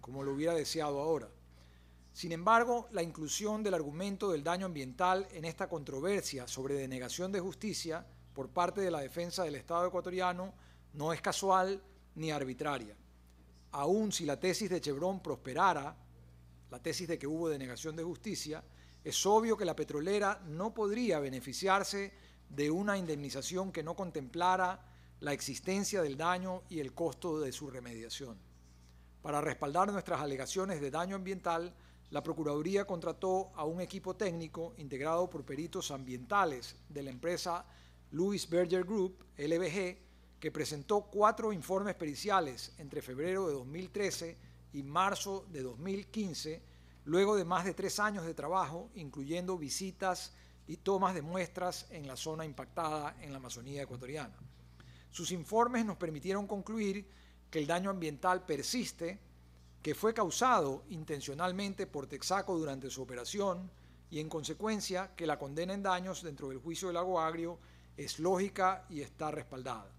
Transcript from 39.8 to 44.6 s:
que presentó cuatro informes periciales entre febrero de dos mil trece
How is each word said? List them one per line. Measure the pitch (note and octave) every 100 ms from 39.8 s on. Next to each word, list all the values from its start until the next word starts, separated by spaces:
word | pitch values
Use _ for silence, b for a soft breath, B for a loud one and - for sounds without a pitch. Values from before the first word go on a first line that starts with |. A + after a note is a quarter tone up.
| F3+ F3+ b b b -
que | D#3
presentó | D3+ D3+ D3 C#3 G#3
cuatro | G3+ G3+ G#3 A3 A3
informes | G3+ C#3 F#3+ G3+ F3
periciales | D#3 C3+ G3+ F#3+ D3+ A#2+ - -
entre | D3 D3
febrero | - B2+ E3 F#3+ F#3
de |
dos | C#3 B2+
mil | D#3+ F3+
trece | G3+ G3 - E3 E3 B B